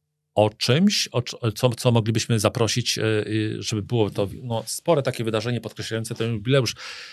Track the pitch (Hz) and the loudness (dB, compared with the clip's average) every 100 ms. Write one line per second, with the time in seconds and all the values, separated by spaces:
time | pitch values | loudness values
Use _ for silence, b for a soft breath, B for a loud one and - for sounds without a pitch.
0 | _ _ _ - 107 - - 143 208 196 | _ _ _ 2 2 2 2 4 4 2
1 | - 123 - - 113 - 123 113 127 117 | -2 -2 -4 -4 -4 2 0 2 2 4
2 | 110 110 - 113 101 - 110 123 - - | 2 0 0 2 2 2 0 0 -2 0
3 | 110 107 101 110 107 110 104 107 95 120 | 0 0 0 -2 -2 -4 -4 -4 0 2
4 | 101 - 101 - 127 113 110 - - 156 | 2 0 -4 -4 -6 -6 -6 -6 2 2
5 | 127 117 113 110 117 117 110 - - 113 | 2 -2 -2 -2 -2 -4 -6 -10 -6 -6
6 | 113 117 117 110 110 139 113 - B B | -6 -4 -4 -2 2 2 2 -4 B B
7 | B | B